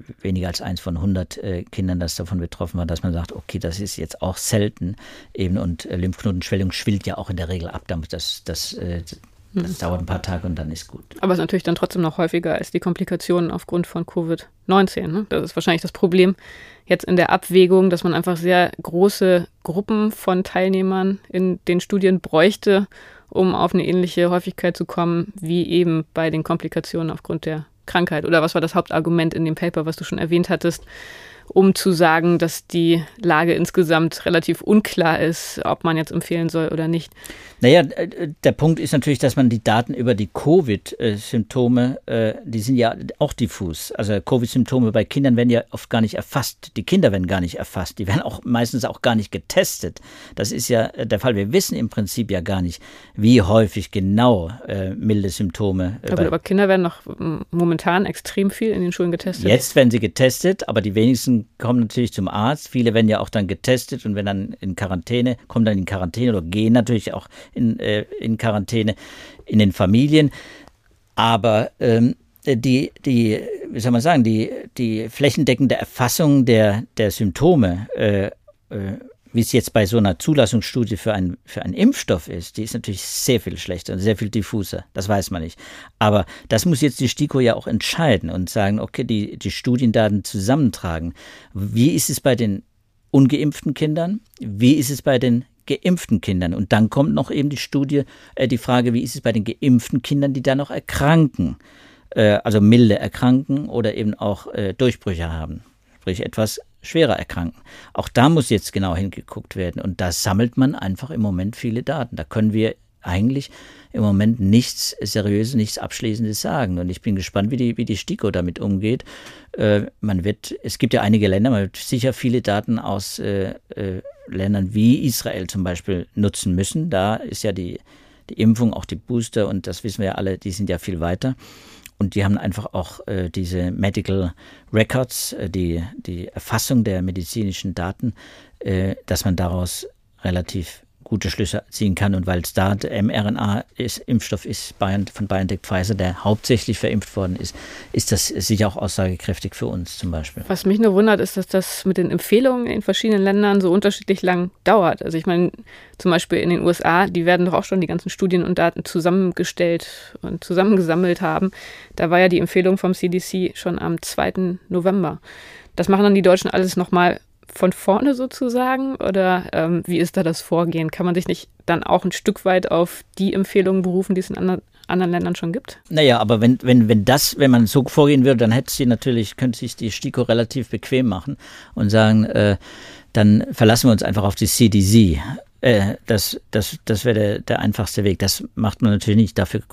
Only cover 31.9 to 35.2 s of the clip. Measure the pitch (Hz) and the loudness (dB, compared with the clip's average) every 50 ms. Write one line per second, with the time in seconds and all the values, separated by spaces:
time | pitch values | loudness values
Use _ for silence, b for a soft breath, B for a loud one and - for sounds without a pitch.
31.9 | 180 160 175 165 160 165 165 175 175 165 170 165 - - - - - 170 170 165 | 4 4 4 4 4 4 4 2 2 2 2 -2 -4 -6 -10 -4 -2 0 2 2
32.9 | 165 165 156 - - - - 170 160 151 165 170 160 - 170 - - - 180 151 | 2 2 0 -4 -10 -4 0 2 2 4 4 2 2 2 0 0 2 2 2 4
33.9 | 165 160 165 160 - - - - 156 165 - - 170 - - - 214 214 208 - | 4 2 2 0 -2 -4 -2 0 0 2 2 0 -2 -2 0 2 4 4 4 2
34.9 | - - 170 165 160 - | 0 0 2 2 2 2